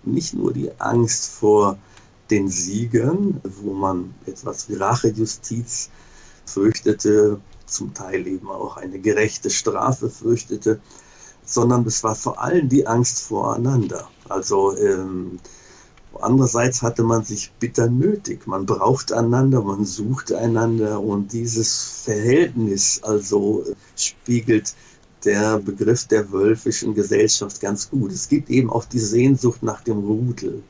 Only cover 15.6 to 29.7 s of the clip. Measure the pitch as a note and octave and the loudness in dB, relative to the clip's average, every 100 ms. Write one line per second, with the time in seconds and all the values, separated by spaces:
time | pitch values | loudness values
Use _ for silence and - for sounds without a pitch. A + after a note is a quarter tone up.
15.6 | - - - - - - G#2+ C3 B2+ A#2 | -20 -20 -20 -20 -20 -8 2 4 4 2
16.6 | B2 B2 A#2+ - A2+ A2+ A2 G#2 - - | 0 0 -2 0 2 2 0 -8 -10 -6
17.6 | A#2 - A#2+ B2 F3 G#3 - - - F#2+ | -4 0 2 2 2 0 -6 -10 -6 -6
18.6 | G2 G#2 G2+ C3 - A#2 A#2 B2 C3+ C3 | -2 0 2 2 0 0 2 4 4 4
19.6 | G2+ G2 G#2 - G#2+ C3 - A#2 A#2 A2+ | 0 -2 -4 -4 -4 -4 -4 -2 0 2
20.6 | A2+ A2+ G#2+ G#2+ G#2+ G2+ G2+ A#2 A#2 A2+ | 2 0 0 -2 -2 -2 -4 -6 -4 -2
21.6 | A2 - - - - G#2+ A2+ C#3+ E3+ B2 | -2 -2 -6 -10 -4 0 4 4 4 0
22.6 | A2 G2 - - A2 G#2+ G2 G#2 G2+ G#2 | 0 0 0 -2 0 0 2 0 2 0
23.6 | E2 G2+ _ - - - - A#2+ A2+ A2 | -4 -10 _ -6 -6 -6 0 0 4 2
24.6 | - - - _ _ _ G#2 G#2 A2 G#2+ | 2 -14 -20 _ _ _ 0 2 2 0
25.6 | G2 G2+ G#2+ B2 - A2 G2+ G2 G2+ A2+ | -2 -2 2 2 2 0 2 2 2 2
26.6 | - - G#2 G#2 G2+ G#2 G#2+ - G2+ - | 0 -2 -2 -2 0 4 4 2 -4 -6
27.6 | G2+ G2+ - C3+ G2 F#2 - D3 - B2 | -4 -4 -4 -2 -2 -6 0 0 2 2
28.6 | A#2+ A2 - B2 G#2+ A2+ C3 C3+ A#2+ - | 2 -2 -2 -4 0 4 4 4 2 0
29.6 | A2+ | -6